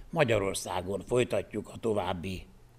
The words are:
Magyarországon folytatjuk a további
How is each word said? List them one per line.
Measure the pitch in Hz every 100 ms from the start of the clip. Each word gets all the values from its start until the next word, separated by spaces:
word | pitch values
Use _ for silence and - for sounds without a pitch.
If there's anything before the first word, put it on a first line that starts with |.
| -
Magyarországon | 165 120 110 98 - 107 90 90 95 87
folytatjuk | 123 117 104 87 107 -
a | -
további | 113 104 90 90 95 92 - - -